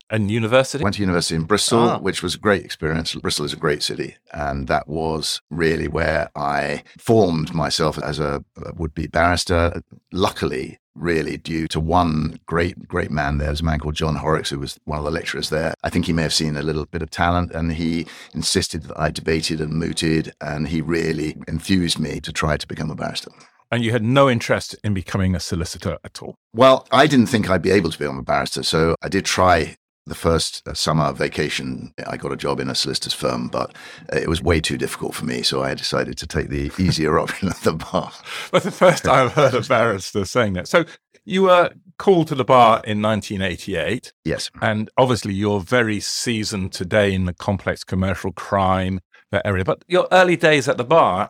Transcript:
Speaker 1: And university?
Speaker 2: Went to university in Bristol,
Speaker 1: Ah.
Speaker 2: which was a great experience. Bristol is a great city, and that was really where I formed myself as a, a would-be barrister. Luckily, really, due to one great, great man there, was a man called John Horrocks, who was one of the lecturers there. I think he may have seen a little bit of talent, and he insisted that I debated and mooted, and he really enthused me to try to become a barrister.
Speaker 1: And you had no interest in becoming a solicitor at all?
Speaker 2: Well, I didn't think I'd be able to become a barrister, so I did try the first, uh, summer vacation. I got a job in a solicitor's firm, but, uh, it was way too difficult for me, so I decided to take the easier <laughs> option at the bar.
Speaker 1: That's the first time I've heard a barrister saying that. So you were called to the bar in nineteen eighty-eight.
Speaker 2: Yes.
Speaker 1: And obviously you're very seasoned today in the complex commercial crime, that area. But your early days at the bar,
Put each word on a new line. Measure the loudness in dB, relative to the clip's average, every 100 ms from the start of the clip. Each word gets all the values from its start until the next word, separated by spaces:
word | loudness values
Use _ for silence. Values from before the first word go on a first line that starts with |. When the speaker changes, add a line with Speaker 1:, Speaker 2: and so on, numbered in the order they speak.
| -6
Speaker 1:
And | -2 0
university? | 0 2 2 2 -2
Speaker 2:
Went | -2
to | 0
university | 0 0 0
in | -2
Bristol, | 0 0 4 4
Speaker 1:
Ah. | 4 2
Speaker 2:
which | -2 -4
was | -4
a | -2
great | 0 0
experience. | -2 -6 -2 -2 -4
Bristol | -4 -4 -2
is | -4
a | -2
great | -2 0
city, | -4 -6 -8 -10 _
and | -8 -6 -4 -2
that | -2 -2
was | -4 -2 -2 -4 -8 -8
really | 0 0 0 -2
where | -2 0 0 -2 -4
I | -2 -2 -2 -6 -10 -8
formed | 2 4 4 0 -2
myself | -2 -2 0 -2 -2
as | -6 -4
a, | -4 -4 -8 -16
a | -14
would-be | -8 -8 -6 -2
barrister. | 2 2 2 2 2 2 0 -6 -20 _
Luckily, | -2 -2 0 -4 -4 -8 -14 _
really, | -8 -2 -2 -2
due | -6 -6 -4 -2
to | -2
one | 0 2 2 0 -4 -6
great, | -4 -2 -2 -4 -8
great | -6 -4
man | -2 -2 -2
there, | -2
was | -2
a |
man | -2 -2
called | -4
John | -4 -4
Horrocks, | -2 0 0 -2
who | -6
was | -8 -12
one | -8 -6
of |
the | -4
lecturers | -4 -6 -6 -4
there. | -2 -2 -4
I | -4
think | -2
he | 0
may | 0
have | 0
seen | 0 -2
a | -2
little | -4 -4
bit | -6 -8
of | -8
talent, | -2 0 0 -2
and | -4 -4
he | -2 -2 -2 -6 -12 -12
insisted | -6 -2 -2 -2 -6
that | -10 -4
I | -4
debated | -2 -2 -2 -2 -4
and | -4
mooted, | -2 -4 -2 2 2 0 -8
and | -8 -6 -4
he | -2
really | -2 -2 0 -2 -4 -8 -8
enthused | -6 0 2 2 -2
me | -4 -6
to | -8
try | -2 -2
to | -2 -4
become | -8 -8
a |
barrister. | -6 -8 -8 -14 -20 -20 _ -6
Speaker 1:
And | -2
you | 0
had | 0
no | 2 4 4
interest | 4 0 -2 -2 -6
in | -4
becoming | -2 -2 0 2
a | 0
solicitor | -2 -4 -6 -6 -8 -8
at | -12 -16
all? | -16 -16 _
Speaker 2:
Well, | 6 8 6 4
I | 4 6
didn't | 6 4
think | 4 2
I'd | 2
be | 4
able | 4 2
to | -2
become | -6 -6
a |
barrister, | -2 0 0 -4
so | 0 2 2 0
I | -2
did | -2
try | 0 4 6 6 2 -8 _ _ -14
the |
first, | -2 2 2 0 -8 -10
uh, |
summer | -4 0 2 0
vacation. | -2 -4 -2 -4 -4 -6 -10 -12 -12
I | -10
got | -8 -8
a | -6
job | -4 -4
in | -4
a |
solicitor's | -4 -2 -4 -6
firm, | -4 -2 -2 -4
but, | -4 -6 -10 -20 -18 -4
uh, | -2
it | -2
was | -2
way | 2 2
too | 0 -4
difficult | -4 -6 -8
for | -6
me, | -6 -4
so | -2 -2
I | -4
decided | -4 -2 -2 -2 -6
to | -6
take | -4 -4
the | -4 -4 0
easier | 0 2 2 2
<laughs> |
option | 0 -4 -4
at | 0
the | -2
bar. | -2 -4 -4 -4 -12 -14 -12 -2
Speaker 1:
That's | -2
the | 0
first | 4 4 4
time | 4 4
I've | 4
heard | 4 2
a | 2
barrister | 2 2 2 0 -4 -4
saying | 0 0 0
that. | 0 2
So | 2 2 -8 _ _
you | -4 2
were | 6 6 4 -2 _ -2
called | 4 4 4
to |
the | 0
bar | 6 8 8 6
in | 2 0
nineteen | 2 0 -2 -2
eighty-eight. | -2 -4 -4 -2 -2 -4 -6 _
Speaker 2:
Yes. | -6 -4 -6 -2
Speaker 1:
And | -2 -2 -2
obviously | 2 4 2 0
you're | -2 0 0
very | 2 2 2 -2
seasoned | -4 -4 -2 -2 -2 -4 -6
today | -6 0 2 4
in | 2
the | -2
complex | -2 -4 -2 -2 -6
commercial | -4 -2 0 -2 -6
crime, | -8 -2 2 2 2 0 -4 _ _ -6
that | -4
area. | 0 -2
But | 0 -4 0
your | 0 4
early | 6 6
days | 6 4 4 2
at | 0
the |
bar, | 4 6 6 2